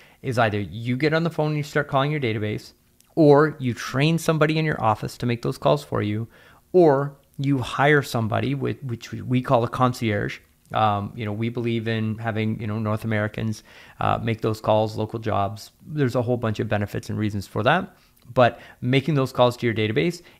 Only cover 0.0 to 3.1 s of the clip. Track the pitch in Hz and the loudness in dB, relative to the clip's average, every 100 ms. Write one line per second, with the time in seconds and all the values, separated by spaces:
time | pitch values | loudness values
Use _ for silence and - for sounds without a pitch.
0 | - _ - 117 113 104 95 104 117 127 | -20 _ -6 0 2 0 -6 -8 -4 0
1 | 151 160 170 160 151 151 147 151 143 139 | 0 0 -2 -2 -2 -2 -2 -4 0 0
2 | 143 151 120 107 107 113 - _ _ _ | 0 0 -2 -2 -2 -4 -10 _ _ _
3 | _ | _